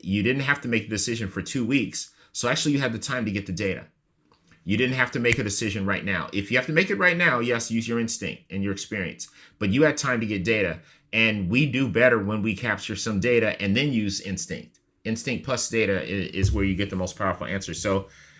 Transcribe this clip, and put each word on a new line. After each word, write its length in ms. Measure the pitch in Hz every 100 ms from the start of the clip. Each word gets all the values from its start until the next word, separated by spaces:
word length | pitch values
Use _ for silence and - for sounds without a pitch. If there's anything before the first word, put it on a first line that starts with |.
you 220 | 90 101
didn't 200 | 110 135
have 180 | 139 143
to 60 | 120
make 160 | 113
the 120 | 104 107
decision 320 | - 113 98
for 140 | 98
two 220 | 92 131
weeks. 460 | 117 139 95 - - _ _
So 160 | - 120
actually 240 | 135 156
you 80 | 139
had 120 | 127
the 60 | 110
time 240 | - 127
to 80 | 113
get 140 | 196 -
the 60 |
data. 340 | 85 98 90 - _ _ _ _ _ _ _
You 120 | 85 104
didn't 180 | 127
have 160 | 131 123
to 60 | 131
make 200 | 120 117
a 40 |
decision 440 | 107 - 110 101 98
right 180 | 95
now. 240 | 98 90 71
If 200 | 101 98
you 60 | 123
have 80 | 127
to 60 |
make 180 | 156 190
it 60 | 196
right 200 | 180 170
now, 240 | 170 123
yes, 300 | 120 117 113
use 180 | 113 110
your 100 | 117
instinct 440 | 113 - 92 - -
and 120 | 98
your 100 | 98
experience, 540 | 98 - 107 87 - - - - -
but 120 | 101
you 120 | 123
had 140 | 151 147
time 240 | 135 120
to 60 | 107
get 180 | 104
data. 340 | 87 110 90 80 - - _
And 360 | 110 113 107 90
we 160 | 123
do 240 | 147 127 131
better 340 | 110 123 113
when 200 | 98 107
we 120 | 110
capture 400 | 98 117 98 -
some 240 | 98 113 101
data 420 | 120 117 110 -
and 140 | 98
then 180 | 110 147
use 280 | 117 101 98
instinct. 600 | 101 95 - 78 - _ _ _
Instinct 400 | 110 113 135 117
plus 240 | - 123 -
data 340 | 113 101 95
i-, 40 | -
is 460 | 98 85 92 98
where 120 | 107
you 120 | 98 92
get 140 | 101
the 60 | 92
most 200 | 90 -
powerful 300 | 98 87 76
answers. 340 | 98 - 82
So, 280 | 104 95 - - -